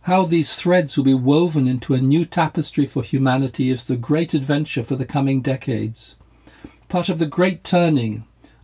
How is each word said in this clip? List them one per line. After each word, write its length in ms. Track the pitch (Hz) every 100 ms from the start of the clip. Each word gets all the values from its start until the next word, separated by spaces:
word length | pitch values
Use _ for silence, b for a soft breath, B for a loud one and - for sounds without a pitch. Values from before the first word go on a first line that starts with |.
How 200 | - 185
these 320 | 175 170 147 -
threads 400 | 175 180 151 -
will 80 |
be 100 | 135
woven 540 | 131 127 151 175 156 127
into 260 | 127 -
a 80 | 131
new 220 | 131 156 165
tapestry 600 | - 160 - 147 - 135
for 180 | 143
humanity 680 | 117 135 135 131 135 - 127
is 160 | 127 -
the 120 | 123
great 360 | 120 151 165
adventure 500 | 156 135 147 151 -
for 120 | 117 131
the 100 | 123
coming 360 | 139 139 135
decades, 720 | 123 131 - 113 107 113 - - B B B B B B _
part 220 | 180 175
of 100 | 160
the 60 | 160
great 380 | 175 185 175
turning 600 | - 180 170 147 113 107 - _ b b